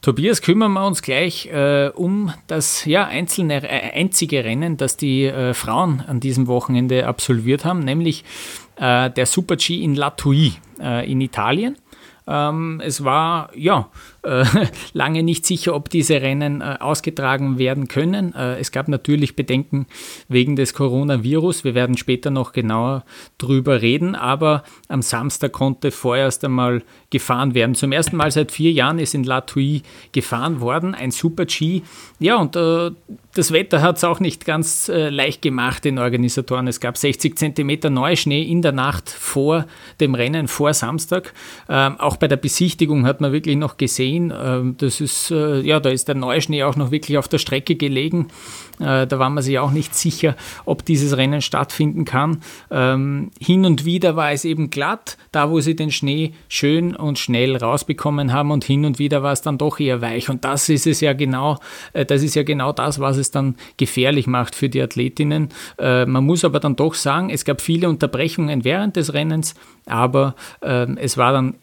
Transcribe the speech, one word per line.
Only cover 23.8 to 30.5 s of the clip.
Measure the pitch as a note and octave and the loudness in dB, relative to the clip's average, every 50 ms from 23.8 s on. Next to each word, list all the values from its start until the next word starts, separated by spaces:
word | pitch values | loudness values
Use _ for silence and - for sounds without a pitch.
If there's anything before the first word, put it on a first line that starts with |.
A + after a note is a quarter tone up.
reden, | G#2+ A#2 B2+ D3 E3+ F3+ G3 | 4 4 4 4 2 -2 -2
aber | - - - C3 D3 D#3+ D3+ D3+ C#3+ - - - - _ | -2 -2 -2 0 2 2 2 2 2 -2 -8 -20 -20 _
am | _ C#3+ C3+ | _ -4 -2
Samstag | A#2+ - - A#2 A#2+ C#3+ - - - C3+ | -2 -2 -4 -2 -2 -4 -4 -2 -4 -4
konnte | - - C3+ C3+ C3 - - C#3+ | -2 0 0 0 0 0 -2 -4
vorerst | - - - B2+ A#2+ C3 C3+ C3 B2+ - - | -4 -2 -2 0 2 2 2 0 0 -2 -2
einmal | C#3 C3 B2+ B2 B2 B2 A#2+ - _ - - _ _ | -2 0 2 2 2 0 -2 -4 _ -20 -20 _ _
gefahren | - C3 - - B2+ B2 C3+ C#3 A#2+ | -4 -4 0 0 0 0 2 2 2
werden. | B2 A2+ A#2+ B2+ | 2 2 2 2
Zum | - - C#3 | 0 0 0
ersten | C3+ D3+ E3 - - | 0 0 0 0 0
Mal | E3 D3+ D3+ | 0 0 2
seit | C#3 D3+ D3+ D3 - | 2 0 0 0 -2
vier | - D3+ E3 | 0 2 2
Jahren | E3 C#3+ B2 C3+ D#3 E3 | 4 4 2 2 2 0
ist | D#3 C3 - | -2 -2 -2
in | C#3+ B2+ | -2 -2
La | B2+ C3 C3 | 0 -2 -2
Thuile | C3 - - C#3 C3+ C#3+ D3+ C#3+ - - - - - _ - | -4 -2 -2 0 0 0 0 -2 -4 -8 -20 -20 -20 _ -4
gefahren | C#3 B2 - B2+ A#2 B2+ D#3+ | -4 -2 -2 -4 -2 -2 -2